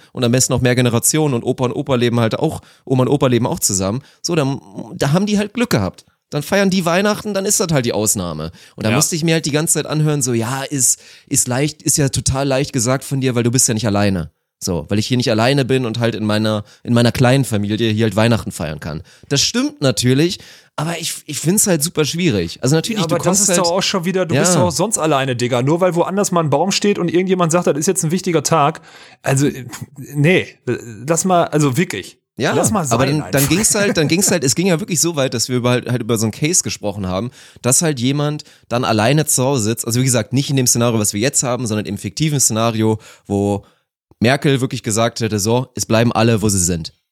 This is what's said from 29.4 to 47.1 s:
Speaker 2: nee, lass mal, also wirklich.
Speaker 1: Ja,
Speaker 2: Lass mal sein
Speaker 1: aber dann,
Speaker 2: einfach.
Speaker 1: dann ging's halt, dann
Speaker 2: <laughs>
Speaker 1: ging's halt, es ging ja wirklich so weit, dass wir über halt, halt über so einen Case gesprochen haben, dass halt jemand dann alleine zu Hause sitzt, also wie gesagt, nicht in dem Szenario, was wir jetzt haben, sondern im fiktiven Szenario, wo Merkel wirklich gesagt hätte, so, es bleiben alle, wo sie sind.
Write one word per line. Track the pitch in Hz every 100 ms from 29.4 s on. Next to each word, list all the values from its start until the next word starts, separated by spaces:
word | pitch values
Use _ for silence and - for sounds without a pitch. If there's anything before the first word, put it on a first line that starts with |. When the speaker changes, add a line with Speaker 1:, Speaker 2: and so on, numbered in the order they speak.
| 143 135 120 - - -
Speaker 2:
nee, | 117 143 147 180 95 - - 113 117 107 131
lass | 165
mal, | 185 175
also | - 151 147 127
wirklich. | 190 101 - - _ -
Speaker 1:
Ja, | 143
Speaker 2:
Lass | 220 -
mal | 214 147
sein |
Speaker 1:
aber | 117
dann, | 131 151
Speaker 2:
einfach. | 92
Speaker 1:
dann | 135 139
ging's | 165 220
halt, | 214 202 190
dann | 147
Speaker 2:
<laughs> |
Speaker 1:
ging's | 170 202
halt, | 180
es | 131
ging | - 190
ja | 160
wirklich | - 165
so | 165
weit, | 156 131
dass | 120 -
wir | 123
über | 120
halt, | 123 -
halt | 123
über | 113 113
so |
einen | 110
Case | - 147 185
gesprochen | 113 - 104 98 92
haben, | 90 120 - - -
dass | 120 127
halt | 165 135
jemand | 123 147 147 151 - - -
dann | 120
alleine | 110 110 110 151 147
zu | -
Hause | 127 139
sitzt, | 104 113 -
also | 120
wie |
gesagt, | 131 120 110
nicht | 123 143
in | 135
dem | 127
Szenario, | 120 120 113
was | 104
wir | 101
jetzt | 127 -
haben, | 131 120 120
sondern | 104
im | 98 101
fiktiven | 101 - 156 143
Szenario, | - 110 117 110 110 110 - - -
wo | 101 101 101 - _ _ _ _ _
Merkel | 110 143 156 135
wirklich | 127 123
gesagt | - 107 117 -
hätte, | 113 107
so, | 101 120 131
es | -
bleiben | - 113 120
alle, | - 117 110
wo | 107
sie | 95
sind. | 87 85 80 - _